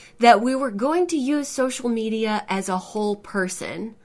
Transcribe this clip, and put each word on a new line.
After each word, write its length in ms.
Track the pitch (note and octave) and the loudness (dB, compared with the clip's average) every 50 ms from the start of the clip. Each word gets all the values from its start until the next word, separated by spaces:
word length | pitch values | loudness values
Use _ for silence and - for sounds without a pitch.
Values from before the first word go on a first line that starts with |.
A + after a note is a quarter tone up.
| - - - - | -20 -16 -4 4
that 220 | A#3 A#3+ A3+ G3+ | 8 8 8 8
we 120 | A#3 B3+ C4+ | 6 0 0
were 160 | C4 C#4 C4 | 0 -2 -4
going 380 | G3+ G3+ A#3 C#4+ D#4+ F4 F4+ | -4 -2 0 0 2 2 0
to 100 | F4 E4+ | 0 0
use 300 | D4 B3 C4 D4 D4 C#4+ | -2 0 0 0 0 -2
social 400 | - - - B3+ C4 B3 - - | -4 -2 -2 -2 -2 -2 -2 -2
media 560 | A#3+ A#3 A3+ A3 A3 A3 A3 A3 G#3+ G#3+ - - - | -2 -2 0 -2 -2 -2 -2 0 0 -2 -2 -2 -4
as 180 | F#3 G3 F#3 | -4 -4 -2
a 100 | - - | -2 -4
whole 380 | F#3+ - - - G#3+ G#3+ G#3 G#3 | -4 -4 -6 -4 -2 -2 -2 -2
person, 800 | G3+ - - - G3+ F#3 F#3 - - - E2 B2+ E3 G#3+ A3+ - - | -4 -6 -6 -2 -2 -2 -2 -4 -8 -8 -8 -8 -8 -10 -10 -12 -16